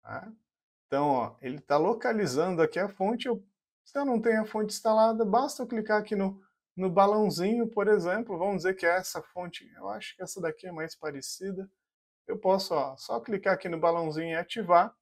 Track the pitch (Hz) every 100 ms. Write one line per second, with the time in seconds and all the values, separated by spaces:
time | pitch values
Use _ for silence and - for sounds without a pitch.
0 | - 117 208 - _ _ _ _ _ 139
1 | 147 131 110 - 135 147 _ 147 170 226
2 | 254 220 180 127 175 170 156 170 196 196
3 | 190 233 262 226 - _ _ _ _ 277
4 | 285 233 233 220 214 214 208 - 226 220
5 | 226 220 220 220 277 - 233 226 214 214
6 | 208 208 190 196 _ _ _ - 190 180
7 | 196 214 208 151 190 233 226 220 202 208
8 | 170 202 240 175 190 190 175 190 175 180
9 | 185 175 - 180 175 - - - 190 214
10 | - - 180 - 165 156 185 165 160 -
11 | 151 139 - - 190 190 190 _ _ _
12 | _ _ - 196 185 190 196 160 135 135
13 | - 233 233 202 196 185 185 165 170 170
14 | 165 156 165 165 180 233 180 175 214 _